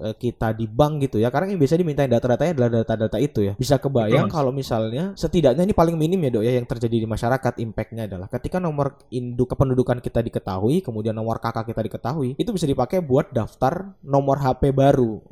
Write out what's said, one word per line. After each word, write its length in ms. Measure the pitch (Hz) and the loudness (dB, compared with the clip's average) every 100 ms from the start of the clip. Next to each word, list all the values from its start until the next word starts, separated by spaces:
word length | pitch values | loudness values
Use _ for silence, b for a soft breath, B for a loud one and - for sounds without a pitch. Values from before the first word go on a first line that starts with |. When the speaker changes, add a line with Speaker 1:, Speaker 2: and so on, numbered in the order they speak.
Speaker 1:
eh, 160 | 110 - | -10 -4
kita 400 | 120 - 113 110 | -6 -2 -2 -2
di 80 | |
bank 400 | 110 113 147 151 | -2 2 2 2
gitu 160 | 135 104 | -2 0
ya. 80 | 117 | 0
Karena 240 | 135 190 | 0 -2
yang 80 | 196 | 2
biasa 160 | 139 165 | 2 2
dimintain 320 | 170 143 135 | 0 0 2
data-datanya 480 | 117 127 117 156 147 | 2 2 0 0 2
adalah 140 | 120 113 | 2 2
data-data 400 | 113 110 110 107 | 0 -2 -2 0
itu 240 | 143 - | -2 0
ya. 80 | 101 101 | -2 0
Bisa 160 | 127 135 | 0 2
kebayang 480 | 139 131 110 - | 2 0 2 2
Speaker 2:
Betul, 80 | 202 | 2
Mas. 40 | 160 | 0
Speaker 1:
kalau 80 | 135 | -2
misalnya, 640 | 139 135 117 110 123 190 196 | -2 -2 -2 -2 -4 -6 -4
setidaknya 480 | 160 180 139 131 185 | -2 4 4 4 2
ini 80 | 202 | 4
paling 240 | 165 165 | 2 4
minim 160 | 156 190 | 0 2
ya, 160 | 139 117 | 2 2
Dok, 40 | 113 | 2
ya, 40 | 123 | 0
yang 80 | |
terjadi 320 | 120 120 117 117 | -2 -2 0 0
di 80 | |
masyarakat 560 | 110 107 117 131 123 - | 0 -2 0 0 0 -4
impact-nya 480 | 117 104 107 113 110 | -6 -6 -8 -8 -8
adalah 240 | 92 98 | -8 -8
ketika 240 | - - 180 | -8 -6 -4
nomor 400 | 175 147 139 - - | -4 -2 -4 -6 -10
induk 400 | 123 123 123 123 | -8 -6 -2 0
kependudukan 480 | - 135 127 127 123 | 2 2 4 2 0
kita 240 | 120 117 | -2 -2
diketahui, 560 | 113 120 - 95 107 180 | -2 -4 -6 -2 0 0
kemudian 320 | 185 110 110 | -2 -4 -4
nomor 320 | 110 110 113 | -4 -4 -4
K 80 | 117 | -4
K 80 | 113 | -4
kita 240 | 113 113 107 | -6 -4 -6
diketahui, 480 | - 113 156 127 135 | -6 -6 -4 -4 -4
itu 100 | 180 190 | -4 -2
bisa 80 | |
dipakai 400 | 147 135 180 185 | 0 0 0 -2
buat 240 | 156 127 - | 2 0 0
daftar 640 | 127 101 - 131 175 196 - | -2 -4 -2 -2 -2 -8 -14
nomor 400 | 143 139 139 143 | 0 2 2 2
H 240 | 139 131 | 0 2
P 80 | 143 | 2
baru 480 | 135 135 139 117 101 - | 4 4 6 2 -2 -10